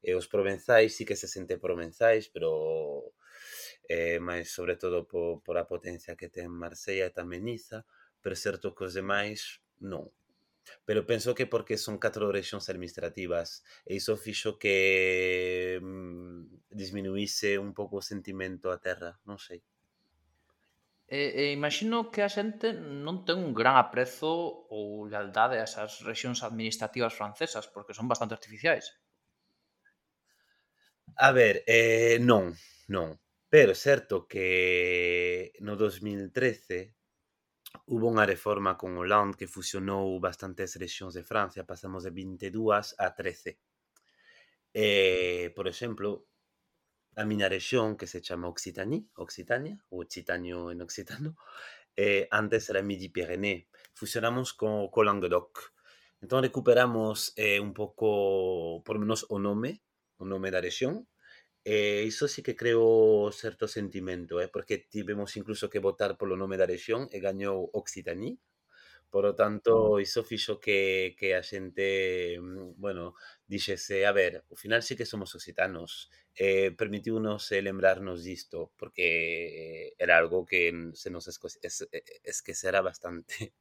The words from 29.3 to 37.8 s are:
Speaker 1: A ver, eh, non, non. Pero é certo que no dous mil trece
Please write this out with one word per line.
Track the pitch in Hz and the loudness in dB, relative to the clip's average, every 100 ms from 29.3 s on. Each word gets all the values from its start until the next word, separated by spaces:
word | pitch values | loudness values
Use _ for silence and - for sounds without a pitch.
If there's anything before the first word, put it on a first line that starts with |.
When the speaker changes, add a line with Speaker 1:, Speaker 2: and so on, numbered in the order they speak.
| _ _ _ _ _ _ _ _ _ _ _ _ _ _ _ _ _ - - | _ _ _ _ _ _ _ _ _ _ _ _ _ _ _ _ _ -16 6
Speaker 1:
A | 135 | 8
ver, | 127 113 98 - | 10 8 6 6
eh, | 117 113 113 117 117 | 8 8 6 6 6
non, | 123 107 90 82 - _ - | 8 8 6 -6 -18 _ -4
non. | 98 80 80 _ _ _ | -4 -4 -8 _ _ _
Pero | 151 117 92 | 10 10 6
é | |
certo | 139 135 - 95 - | 4 2 2 -4 -4
que | 101 92 92 92 90 90 90 87 87 90 87 - - | -4 2 2 4 2 2 2 2 0 0 -2 -6 -10
no | 104 101 | -8 0
dous | 107 92 | 0 0
mil | 104 101 95 | -6 -6 -6
trece | 123 127 110 _ 90 98 _ _ _ _ _ _ _ - - | 0 -2 -2 _ -8 -8 _ _ _ _ _ _ _ -20 -20